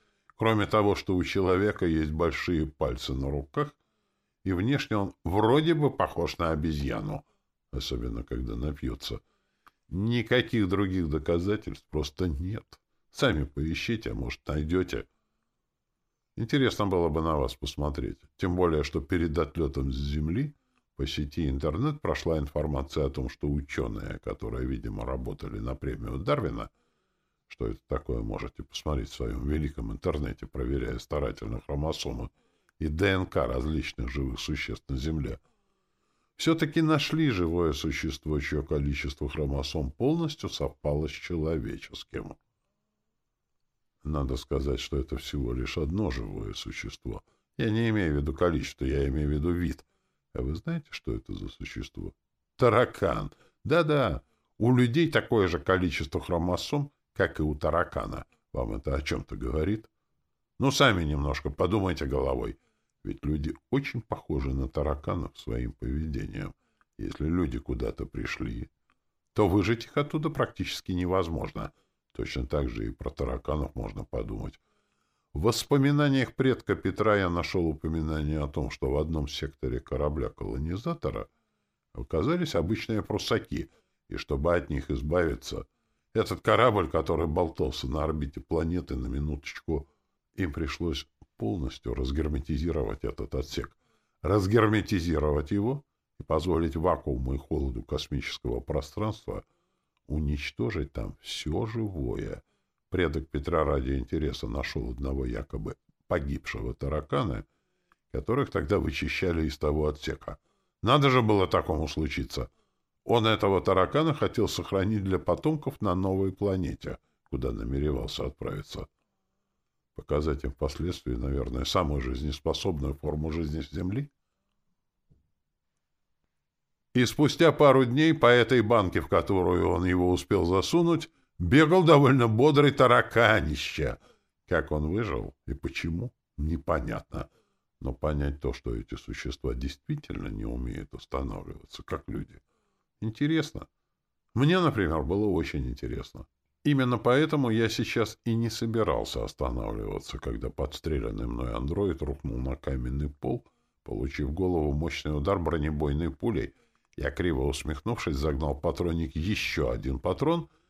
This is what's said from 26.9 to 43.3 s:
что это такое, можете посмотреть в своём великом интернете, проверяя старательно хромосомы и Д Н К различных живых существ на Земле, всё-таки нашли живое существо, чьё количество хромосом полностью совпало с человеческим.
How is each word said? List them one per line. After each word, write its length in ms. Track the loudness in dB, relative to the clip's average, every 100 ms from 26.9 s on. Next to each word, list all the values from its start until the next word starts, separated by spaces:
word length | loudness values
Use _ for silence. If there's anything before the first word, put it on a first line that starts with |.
| _ _ _ _ _ -20
что 200 | -8 -6
это 120 | -6 -6
такое, 340 | -6 -4 -4
можете 420 | -4 -6 -8 -12
посмотреть 460 | -14 -8 -4 -2 -4
в 60 | -6
своём 320 | -6 -4 -2
великом 460 | -2 -2 -4 -8
интернете, 520 | -4 -2 -2 -4 -6 -10
проверяя 540 | -6 -2 -2 -2 -6
старательно 640 | -4 -4 -4 -6 -8 -8
хромосомы 680 | -6 -4 -2 -4 -6 -6 -8 _ _ _ _ -6
и 80 | -4
Д 240 | 2 2
Н 140 | 2 0
К 200 | 0 0
различных 600 | -2 -2 -2 -4 -6 -6
живых 300 | -2 -4 -4
существ 440 | -6 -6 -6 -8 -6
на 80 | -4
Земле, 420 | -2 -2 -4 -6 _ _ _ _ _ _ _ _ _ -4
всё-таки 460 | 0 2 2 2
нашли 480 | 4 4 2 2 2
живое 420 | 4 2 2 2
существо, 720 | 2 -2 -4 -4 -6 -2 -2
чьё 200 | 0 -2
количество 680 | 0 0 0 -2 -4 -4 -6
хромосом 640 | -2 -2 -2 -2 -4 -4
полностью 580 | -2 0 0 -2 -4 -8
совпало 580 | -6 -6 -4 -2 0 -2
с 40 |
человеческим. 1200 | -6 -6 -4 -2 -2 -4 -10 -12 -16 -12 -10 -10 -14 _ _ _ _ _ _ _ _ _